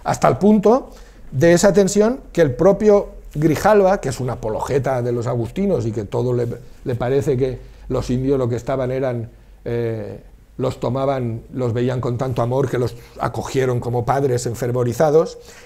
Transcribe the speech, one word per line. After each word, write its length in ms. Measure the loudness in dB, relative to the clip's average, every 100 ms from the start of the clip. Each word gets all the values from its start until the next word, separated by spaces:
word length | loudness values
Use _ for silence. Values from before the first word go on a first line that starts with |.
Hasta 240 | -6 0 2
el 100 | 4
punto 520 | 4 4 4 2 0 -14 -20 -20 -8
de 220 | 2 4
esa 180 | 6 6
tensión 480 | 4 4 4 2 0 -4
que 80 | 0
el 140 | 2 4
propio 540 | 4 4 6 4 2 -8 -12 -2
Grijalva, 680 | 0 2 4 4 4 2
que 80 | -2
es 100 | -6
un 100 | -6
apologeta 720 | -6 -6 -4 -2 -2 -2 -2
de 100 | -2
los 140 | -2 -2
agustinos 580 | -4 -4 -4 -2 0 -2
y 80 |
que 100 | -4
todo 300 | -4 -2 -2
le, 140 | -2 -4 -6 -14 -12
le 120 | -8 -4
parece 420 | 0 0 0 0
que 200 | -2 -4 -12 -18 -6
los 220 | -4 -2
indios 280 | -2 0 0
lo 120 | 0
que 80 | -4
estaban 340 | -4 -4 -4
eran, 380 | -4 -4 -6 -8 -14 -20 -16
eh, 580 | -8 -4 -4 -6 -10 -14 -18 -20 _ -6
los 220 | -6 -4
tomaban, 600 | -4 -2 -2 -2 -4 -6 -10
los 180 | -6 -2
veían 280 | 0 -2 -2
con 160 | -4 -4
tanto 240 | -4 -2
amor 280 | 0 0 0
que 80 | -2
los 180 | -4 -6 -16 -8
acogieron 600 | -6 -6 -4 -2 0 -2
como 240 | -2 -2
padres 420 | 0 0 0 0 -4
enfervorizados, 920 | -4 -4 -2 0 2 4 4 2 -4 -18 -20